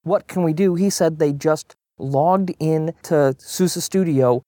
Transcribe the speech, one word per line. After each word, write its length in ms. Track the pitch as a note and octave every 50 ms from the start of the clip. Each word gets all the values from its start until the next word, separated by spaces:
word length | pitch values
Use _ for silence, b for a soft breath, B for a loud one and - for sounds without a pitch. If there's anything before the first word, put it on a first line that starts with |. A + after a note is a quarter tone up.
| -
What 240 | D#3+ F#3+ G3 - -
can 160 | - F#3 F3
we 80 | D#3+
do?" 240 | D#3 D#3 G3 F#3+ F3
He 120 | E3+ G3 G3+
said 300 | - - F3+ D#3+ D#3+ D3+
they 140 | D#3+ D3
just 420 | C#3+ C#3+ - D#3 D#3 D#3 - _ - _ _ _ _ -
logged 560 | - C3+ C#3 C3+ D3+ F3 F#3 F#3+ F#3+ F3 - -
in 340 | D#3 D#3 D#3+ D#3 D#3 E3 D#3+ _
to 320 | - - E3+ D3 C#3+ C3+ C3 -
susa 420 | - - - - F#3 E3 - F3
Studio, 640 | - - - F#3+ F#3 E3 D3 C3+ C3 B2 B2 C3 -